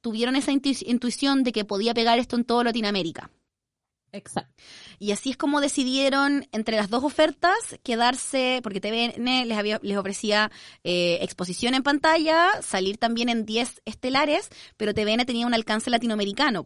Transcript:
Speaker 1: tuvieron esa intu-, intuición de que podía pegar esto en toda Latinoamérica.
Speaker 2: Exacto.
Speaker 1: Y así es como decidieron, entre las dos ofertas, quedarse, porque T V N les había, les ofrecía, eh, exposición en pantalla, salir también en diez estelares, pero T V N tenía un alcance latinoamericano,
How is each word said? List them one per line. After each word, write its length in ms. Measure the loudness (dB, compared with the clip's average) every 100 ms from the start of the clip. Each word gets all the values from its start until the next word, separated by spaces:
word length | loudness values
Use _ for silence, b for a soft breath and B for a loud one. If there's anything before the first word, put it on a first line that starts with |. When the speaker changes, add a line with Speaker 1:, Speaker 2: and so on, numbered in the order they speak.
Speaker 1:
tuvieron 360 | -6 -2 0 0
esa 160 | 2
intu-, 300 | 2 0 -2 0
intuición 560 | 0 0 0 2 2
de 100 | 2
que 140 | -2 -4
podía 260 | -2 0
pegar 260 | 2 4 2
esto 180 | 2 -2
en 80 |
toda 200 | 0 2
Latinoamérica. 680 | 2 0 -2 -2 -4 -8 -14 _ _ _ _ _ _ _ _
Speaker 2:
Exacto. 500 | -18 -8 -8 -8 _ B B B B
Speaker 1:
Y 120 | -4
así 200 | -2 -4
es 60 | -2
como 240 | 0 0
decidieron, 840 | 2 0 0 2 2 2 2 0 -2
entre 240 | -4 -2 0
las 120 | 0
dos 160 | 0
ofertas, 500 | 0 2 2 4 2 2 -2 -10
quedarse, 800 | -4 2 2 0 -2 0 0 -2
porque 180 | -4 -6
T 80 | -2
V 240 | 0 -2 -2
N 280 | 0 0
les 140 | 0 -2
había, 200 | -2 -2
les 160 | -2 -2
ofrecía, 520 | -4 -4 0 2 0 B B B
eh, 340 | -2 0 2 0
exposición 540 | -4 -6 -8 -2 0
en 80 | 2
pantalla, 680 | 2 2 4 4 4 4 4 2
salir 340 | -2 -2 -2 0
también 320 | -2 0 0
en 160 | -2
diez 380 | -2 -2 -4 -8
estelares, 640 | -16 -8 -2 0 2 0 -4 B B -4
pero 160 | -2
T 80 | 0
V 80 | 0
N 120 | 0 0
tenía 200 | 0 0
un 60 |
alcance 380 | 0 0 -2 0
latinoamericano, 760 | 0 0 0 -2 0 0 0